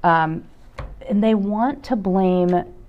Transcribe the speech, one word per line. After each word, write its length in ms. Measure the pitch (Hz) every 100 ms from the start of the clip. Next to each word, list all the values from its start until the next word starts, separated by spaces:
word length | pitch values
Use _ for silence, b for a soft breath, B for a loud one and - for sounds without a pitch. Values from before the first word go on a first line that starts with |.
Um, 460 | 175 165 160 165 - - - - - - -
and 160 | 196
they 120 | 220
want 500 | 220 196 208 247 285
to 100 | -
blame 680 | 226 190 185 190 180 180 180 - -